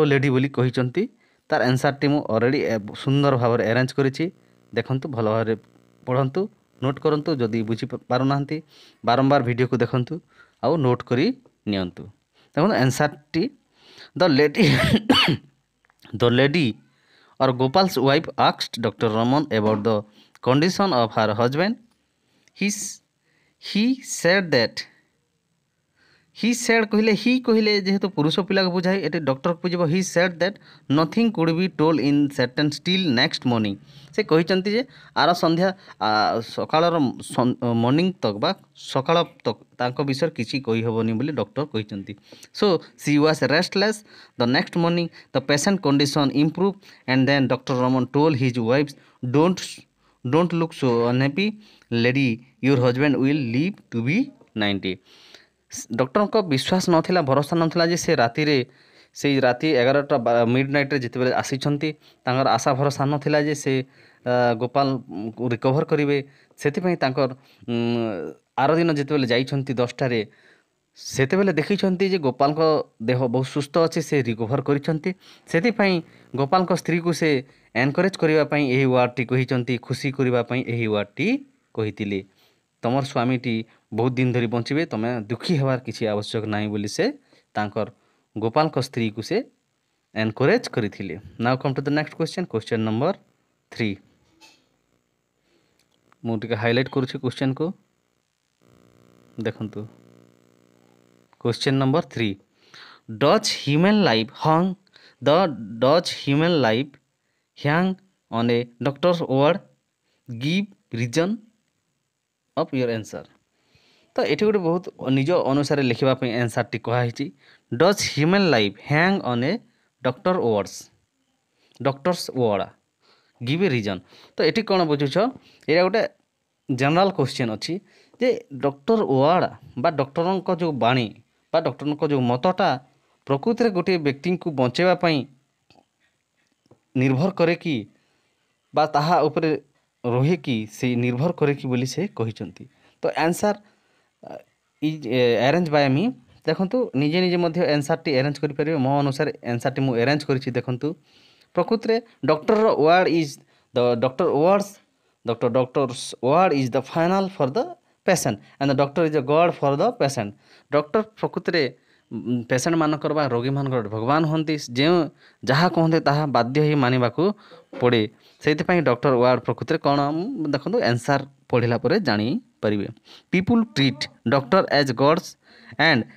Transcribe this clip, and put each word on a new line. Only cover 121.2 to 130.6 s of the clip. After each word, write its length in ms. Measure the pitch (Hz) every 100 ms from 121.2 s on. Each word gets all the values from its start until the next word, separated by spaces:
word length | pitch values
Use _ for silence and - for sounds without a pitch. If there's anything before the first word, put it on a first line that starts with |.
| _ _ _ _ _ -
ଡକ୍ଟରସ୍ 460 | 131 139 185 175 -
ୱାର୍ଡ? 320 | 131 117 98 92 - _ _ _ _ _ -
ଗିଭ୍ 220 | 117 160
ଏ 40 | 190
ରିଜନ୍। 320 | 123 101 92 - - -
ତ 80 | -
ଏଠି 200 | 170 226
କ'ଣ 180 | 220 185
ବୁଝୁଛ? 320 | 165 147 143 170 233 - _ _
ଏଇଟା 180 | - 160
ଗୋଟେ 200 | 185 214 - _ _ _ _ _ -
ଜେନେରାଲ 400 | 127 139 165 196
କ୍ୱେଶ୍ଚନ 380 | 185 135 - 120
ଅଛି 220 | 107 - 175 - _ _ -
ଯେ 80 | 254 220 -
ଡକ୍ଟର 480 | 135 139 139 - 226 -
ୱାର୍ଡ 340 | 131 143 180 135 - - -
ବା 100 | 160
ଡକ୍ଟରଙ୍କ 580 | 147 - - 170 190 185
ଯେଉଁ 180 | 175